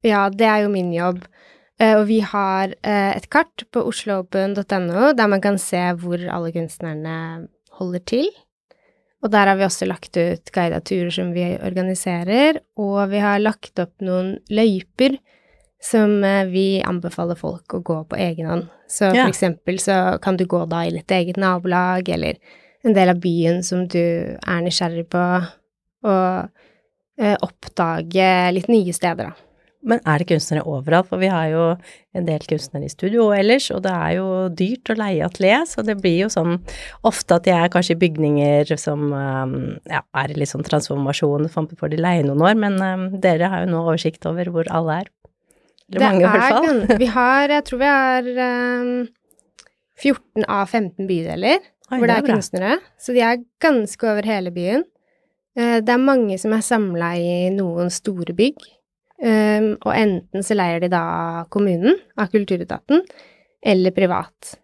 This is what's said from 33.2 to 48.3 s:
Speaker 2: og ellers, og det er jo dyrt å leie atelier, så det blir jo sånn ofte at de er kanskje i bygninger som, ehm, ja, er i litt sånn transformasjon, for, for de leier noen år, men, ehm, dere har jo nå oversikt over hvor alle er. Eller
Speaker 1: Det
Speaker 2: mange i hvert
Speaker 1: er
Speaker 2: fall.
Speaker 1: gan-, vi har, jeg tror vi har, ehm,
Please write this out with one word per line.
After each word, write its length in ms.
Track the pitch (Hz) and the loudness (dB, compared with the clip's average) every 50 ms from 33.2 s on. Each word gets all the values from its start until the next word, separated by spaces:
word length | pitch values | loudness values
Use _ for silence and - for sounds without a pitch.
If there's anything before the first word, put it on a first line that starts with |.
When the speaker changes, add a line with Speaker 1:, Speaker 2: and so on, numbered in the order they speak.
| 226 208 | 4 4
Speaker 2:
og 60 | 208 196 | 4 4
ellers, 320 | 196 214 247 277 269 - | 4 4 4 2 2 -2
og 100 | - 190 | -6 -4
det 80 | 185 190 | -2 -2
er 220 | 185 170 160 156 170 | -2 0 0 0 0
jo 320 | 180 190 190 185 185 185 185 | -2 -2 -2 -2 -2 -2 -4
dyrt 340 | 170 165 185 196 247 254 _ | -2 -2 -2 -2 -2 -6 _
å 120 | - 226 | -6 -4
leie 280 | 220 214 202 185 156 151 | -2 -2 -2 -2 -2 -2
atelier, 400 | 175 - - 190 190 214 277 339 | -2 -2 2 4 4 4 4 2
så 180 | 320 - - 220 | -2 -6 -4 -4
det 160 | 214 208 196 | -4 -4 0
blir 200 | 190 185 165 175 | 0 2 2 2
jo 60 | 190 214 | 0 0
sånn 320 | - 190 165 170 170 175 175 - - - - - - - | 0 -2 0 0 -2 -2 -6 -12 -16 -16 -16 -18 -18 0
ofte 320 | - 226 - - - - 175 | 0 0 0 0 0 2 2
at 80 | 175 | 4
de 80 | 175 196 | 4 4
er 180 | 180 170 170 180 | 4 4 4 4
kanskje 280 | - 175 180 - 170 | 2 0 2 2 2
i 120 | 165 180 170 | 2 2 0
bygninger 680 | 156 151 156 147 147 147 143 143 147 147 147 - 156 143 | 2 2 2 2 4 4 4 4 4 4 4 2 -2 -4
som, 340 | - 160 151 151 147 147 | -2 -4 -2 -2 -2 -2
ehm, 680 | 143 139 139 135 131 131 131 131 135 135 - - - 156 _ - | -2 -2 -4 -4 -2 -2 -4 -4 -4 -6 -6 -8 -8 -12 _ -6
ja, 140 | 165 143 - _ - | -6 -6 -6 _ -6
er 160 | 135 139 135 | -4 -4 -4
i 40 | 151 | -2
litt 140 | 147 143 - | -4 -4 -4
sånn 140 | - - | -4 -8
transformasjon, 880 | 156 - - 151 143 - 147 143 139 135 139 - 165 147 143 147 151 160 | -4 0 0 -2 0 -2 -4 -2 -2 -2 -2 0 0 0 0 0 -2 -2
for, 160 | - 175 156 160 170 | -2 -4 -6 -6 -6
for 120 | _ - 147 | _ -6 -4
de 80 | 156 | -2
leier 260 | 160 165 180 175 170 143 | 0 0 2 2 2 0
noen 140 | 139 139 147 | 0 2 4
år, 140 | 160 190 214 | 4 4 4
men, 240 | 226 208 202 196 190 | 4 0 0 0 -2
ehm, 400 | 190 190 185 185 185 190 190 190 | -2 -2 -4 -4 -4 -6 -4 0
dere 280 | 190 185 165 160 170 190 | 2 2 2 2 0 0
har 180 | 190 175 175 | -2 -2 -2
jo 60 | 185 | -2
nå 100 | 170 165 165 165 | -2 0 0 0
oversikt 360 | 160 160 - 165 160 _ - | 0 0 -2 -4 -6 _ -6
over 180 | 160 160 175 175 | -6 -4 -4 -6
hvor 200 | 160 170 165 165 - | -4 -2 -4 -4 -2
alle 300 | - 165 165 160 151 175 | -2 -2 -2 -2 -2 -4
er. 60 | 196 - _ _ _ _ _ _ _ _ _ _ _ _ _ _ _ _ | -6 -10 _ _ _ _ _ _ _ _ _ _ _ _ _ _ _ _
Eller 80 | - - | 0 2
Speaker 1:
Det 100 | 269 240 | 2 4
Speaker 2:
mange 140 | 190 190 | 6 4
i 60 | 175 185 | 4 4
hvert 120 | 190 - | 4 2
Speaker 1:
er 80 | 240 269 | 2 2
Speaker 2:
fall. 160 | 294 240 330 320 285 233 202 | 2 2 2 2 0 0 2
Speaker 1:
gan-, 120 | 214 233 202 | 2 2 2
vi 80 | 254 | 2
har, 420 | 240 214 262 247 247 262 277 285 285 | 0 2 0 2 4 4 2 2 2
jeg 160 | 294 294 285 | 0 0 -2
tror 140 | - 262 247 | -4 -4 0
vi 60 | 269 | 2
har, 380 | 285 285 269 269 262 254 254 | 2 4 4 2 2 0 0
ehm, 840 | 247 247 | -2 -4